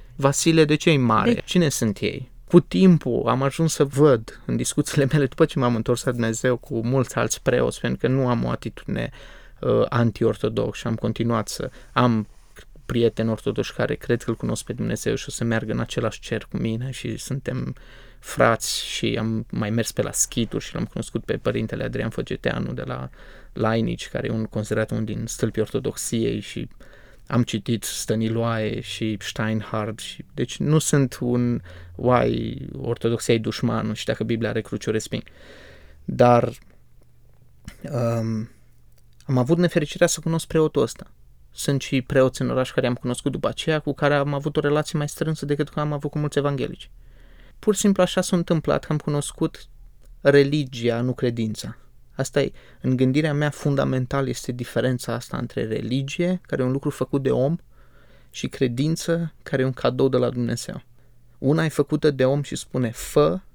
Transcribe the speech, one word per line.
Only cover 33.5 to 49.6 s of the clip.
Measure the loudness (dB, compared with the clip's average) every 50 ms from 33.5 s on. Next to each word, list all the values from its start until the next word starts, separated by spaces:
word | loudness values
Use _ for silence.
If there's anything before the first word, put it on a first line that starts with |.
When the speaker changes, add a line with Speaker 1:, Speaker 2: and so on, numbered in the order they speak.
| -4 0 0 0 0 0 -2 -4 -4
Speaker 1:
și | -4 -4
dacă | -4 -2 -2 -2
Biblia | -2 -2 -2 -2 -2
are | -2 -4
cruce, | -4 -4 -6 -6 -2 -2
o | -2
resping.” | -2 -2 -4 -8 -8 -8 -10 -20 -20 -20 -20 -20 -20 -20 -20 -20 -20 -20 -20 -20 -16 -8
Dar, | -8 4 6 8 8 8 6 6 2 -4 -8 -18 -20 -20 -20 -20 -20 -20 -20 -20 -20 -20 -20 -20 -20 -20 -20 -20 -20 -20 -20 -20 -20 -20 -14 -12
um, | -6 -4 -2 0 0 0 0 0 -2 -2 -2 -4 -8 -12 -20 -20 -20 -20 -20 -20 -20 -20 -20 -20 -20 -20 -20 -4
am | 0 2 2
avut | 4 2 2 2
nefericirea | 2 2 2 0 -2 -2 0 2 2
să | 2 2 -2
cunosc | -2 -2 -2 -2 -4
preotul | 0 0 2 2 2 2 2 0
ăsta. | 0 -2 -10 -16 -18 -18 -20 -20 -20 -20 -20 -20 -20 -12
Sunt | -6 -2 0 0 0
și | -2 0 -2 -2 0
preoți | 2 4 6 6 4 4 0 -2
în | 0
oraș | 0 0 -2 0 0
care | 0 0
am | 0 -2
cunoscut | -2 -2 -4 -4 -2 -2 -4 -4
după | 0 -2 -2
aceea, | -2 -2 -2 -2 -2 0
cu | 0 -4 -4
care | 0 2 2 2
am | 2 2 0 -2
avut | -2 -4 -2 -2
o | 0
relație | 2 2 2 2 0 0 -2 -2
mai | -2 -2
strânsă | -4 -4 -2 -2 -2 -4 -2
decât | -2 0 0 -2 -4 -2
am | -4 -2 -2 -2
avut | -4 -4 -4
cu | -4 -2
mulți | -2 0 0 0
evanghelici. | 0 0 0 -2 -4 -6 -6 -12 -16 -20 -20 -20 -20 -20 -20 -20 -20 -20 -20 -20 -20 -20 -20 -4
Pur | 0 2 2
și | 4
simplu | 4 4 4 4 2
așa | 2 2 -2
s-a | 0 2 0
întâmplat | 0 2 2 0 0 2 2 0 0 0
că | -2 -4
am | -2
cunoscut | -2 -2 -2 -2 -2 -4 -4 -2 -2 -2 -2 -6